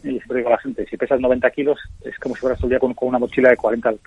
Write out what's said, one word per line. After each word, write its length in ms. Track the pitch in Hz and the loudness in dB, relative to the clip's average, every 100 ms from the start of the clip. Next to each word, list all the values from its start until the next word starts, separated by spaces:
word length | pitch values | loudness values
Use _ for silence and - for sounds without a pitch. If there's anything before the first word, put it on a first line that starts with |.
siempre 360 | 139 127 - 123 | -6 -8 -4 -2
digo 100 | 117 | 2
a 40 | |
la 60 | 113 | 0
gente, 260 | 135 117 104 | 0 -8 -8
si 60 | - | -6
pesas 220 | 123 131 | 0 2
noventa 300 | 127 127 123 | 2 2 2
kilos, 280 | - 143 143 - - | 0 -2 -2 -6 -14
es 140 | - - | -14 -10
como 160 | 135 | -8
si 80 | 117 | -4
fueras 160 | 127 120 | -2 -2
todo 80 | 127 | 0
el 40 | |
día 80 | 127 | 2
con, 120 | 127 | 0
con 160 | 123 127 | 0 -2
una 100 | 127 | 0
mochila 300 | 120 - 127 | 0 4 4
de 80 | 120 | 4
cuarenta 380 | 110 117 117 107 | 2 0 -2 -4